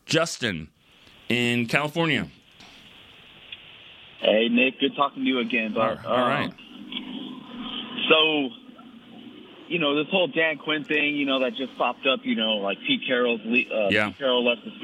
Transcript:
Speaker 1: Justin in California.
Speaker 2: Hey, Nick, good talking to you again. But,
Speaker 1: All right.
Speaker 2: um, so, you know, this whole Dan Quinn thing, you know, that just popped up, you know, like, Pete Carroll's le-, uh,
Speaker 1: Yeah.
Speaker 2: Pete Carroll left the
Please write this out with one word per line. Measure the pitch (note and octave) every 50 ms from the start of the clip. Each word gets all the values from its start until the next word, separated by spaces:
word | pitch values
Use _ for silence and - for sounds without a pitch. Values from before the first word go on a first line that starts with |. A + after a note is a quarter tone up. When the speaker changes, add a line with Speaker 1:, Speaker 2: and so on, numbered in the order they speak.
| _
Speaker 1:
Justin | - D#3 D#3+ E3 E3 - - B2+ A2 F2+ D#2 D#2 - _ _ _ _ - - - - - - - -
in | A#2 A#2+ A#2+ A#2+ A#2+ A#2+ A#2+
California. | A2+ - C#3+ D3 D3+ D3 E3+ E3 D#3+ C#3 G#2+ E2 C#2+ - - _ _ - - - - - - - - - - - - - - - - - - - - - - - - - - - - - - - - - -
Speaker 2:
Hey, | - F#2 G#2 A2 A#2 A#2
Nick, | A#2+ A#2+ B2+ C3 B2+ -
good | - C3+ -
talking | C#3+ C#3+ C#3 - C3+ C3
to | C3
you | C3 B2
again. | A#2 A2+ B2 A#2 A2 A2 G#2
But, | A2+ A2 A2 G#2+ - -
Speaker 1:
All | - A2+ B2
right. | B2 A#2+ A2+ D3 A#2 -
Speaker 2:
um, | - - - - - - - - - - - - - - - - - - - - - - - - - - - - - - - -
so, | D#3+ D#3+ D#3 D#3 D#3 D3 C#3 B2 - - - - - - - - - - - - - - - - - - - - - - - -
you | D#3+ E3+
know, | E3 D3 C#3+
this | D3+ D3+ D3
whole | F#3+ F#3+ F3
Dan | C#3+ B2 E3 D#3+ D#3+ D3+ C#3
Quinn | - D#3 D3+ D#3 C3+
thing, | - D3+ D3+ D3 D3 D3
you | C#3+ C#3
know, | C#3 C3+ C3
that | C3 B2 A2
just | C3 C3 B2 -
popped | - D3 A#2+ A#2+ - -
up, | C3+ C3 A#2+ -
you | B2+ A#2+
know, | A2+ A2+ A2 A2
like, | G#2 G2 G2 F#2+ - -
Pete | - C3+ A#2 -
Carroll's | C3+ C3 B2 B2 A#2+ A#2 A2 G#2+
le-, | A2+ A#2+ A#2 G2+ - - A2 G#2
uh, | G2
Speaker 1:
Yeah. | G2+ G#2+ G#2+ G2+
Speaker 2:
Pete | F#2+ -
Carroll | C#3 C3 B2 B2 A#2+
left | B2 A#2+ G#2+ -
the | A2 - -